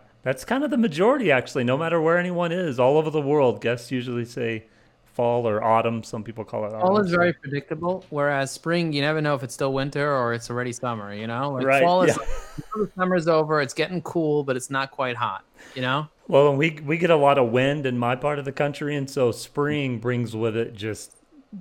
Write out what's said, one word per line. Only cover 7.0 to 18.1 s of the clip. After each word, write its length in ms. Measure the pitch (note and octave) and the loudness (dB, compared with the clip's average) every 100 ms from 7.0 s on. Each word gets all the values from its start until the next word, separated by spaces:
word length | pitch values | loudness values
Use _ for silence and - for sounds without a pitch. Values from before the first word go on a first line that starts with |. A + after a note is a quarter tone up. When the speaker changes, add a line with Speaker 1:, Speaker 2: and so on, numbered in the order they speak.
| F#3+ | 2
Speaker 1:
So 60 | F3 | 2
Speaker 2:
very 160 | F3 | 2
predictable, 680 | - C3+ C#3 - D#3 F3 F#3 - | 0 -6 -8 -6 -6 -4 -4 -6
whereas 400 | D3 C#3+ C#3 C3+ | -2 0 0 -2
spring, 420 | - D#3+ E3+ E3 | -6 -2 0 0
you 100 | C#3+ | 0
never 180 | D3 D#3 | 0 0
know 140 | D3+ C#3 | 0 -2
if 60 | |
it's 100 | B2+ | -4
still 180 | - C#3 | -4 -2
winter 380 | C3+ C#3 C#3+ D3 | -2 -2 -2 0
or 200 | C3+ A#2+ | 0 0
it's 160 | A#2 A#2 | -2 -4
already 220 | A#2+ B2 | -6 -6
summer, 420 | A#2 B2 A2+ G2+ | -6 -6 -6 -8
you 140 | G#2 A2+ | -10 -6
know? 240 | A#2 C#3+ | -4 -4
Like, 120 | C3 C3+ | -2 2
Speaker 1:
Right, 160 | C3+ | 4
Speaker 2:
fall 180 | E3+ F#3 | 4 4
is, 140 | E3+ - | 4 2
Speaker 1:
yeah. 80 | - - - - | -2 -6 -6 -14
Speaker 2:
you 80 | - G#3+ | -8 -4
know, 40 | G3+ | -4
the 60 | F#3 | -2
summer's 320 | F#3 F3+ D#3+ | 0 0 2
over, 320 | D#3+ D#3 D3+ | 2 2 0
it's 140 | C3 | -2
getting 280 | - D#3 D#3+ | -2 -4 -4
cool, 400 | - F3 D3+ D3 | -4 -2 0 0
but 140 | C#3 B2+ | 0 -4
it's 140 | - | -4
not 200 | C3+ C3+ | -4 -4
quite 240 | - B2+ A#2 | -4 -4 -2
hot, 280 | A2+ F#2+ - - - C3 | -4 -6 -12 -20 -16 -6
you 60 | |
know? 260 | B2+ C#3+ D3+ _ - | -2 -2 -4 _ 2
Speaker 1:
Well, 200 | C#3+ D3 | 6 6
and 100 | C#3 | 4
we, 220 | D#3+ D#3 | 0 -2
we 120 | D3 E3 | -4 0
get 120 | E3+ | 4
a 60 | D#3+ | 6
lot 220 | C#3 C#3 | 6 6
of 120 | A#2 | 4
wind 320 | B2 C3+ D3+ C3 | 4 2 0 -2
in 120 | B2 | 0
my 180 | A#2+ | 0